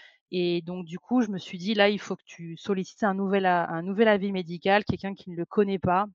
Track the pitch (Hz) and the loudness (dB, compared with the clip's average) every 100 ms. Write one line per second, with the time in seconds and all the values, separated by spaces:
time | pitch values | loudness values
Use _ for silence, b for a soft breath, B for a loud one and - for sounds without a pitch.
0 | b b - 180 175 175 170 180 165 175 | b b -8 -2 0 -2 -4 -10 -8 -10
1 | - 247 214 185 - 185 185 208 202 208 | 0 2 2 -2 -8 -8 -2 4 4 2
2 | - 190 - - 170 165 - 190 185 - | -6 -8 -10 -14 -12 -10 -4 -2 -4 -2
3 | 208 190 196 196 185 175 170 165 180 196 | -2 0 0 2 2 2 0 -4 -4 2
4 | 220 208 202 190 165 175 190 202 - 185 | 4 4 2 -4 -6 -2 2 2 2 -4
5 | 196 190 - 170 170 - 196 190 190 180 | -6 -10 -10 -8 -2 0 2 2 2 2
6 | 208 | 0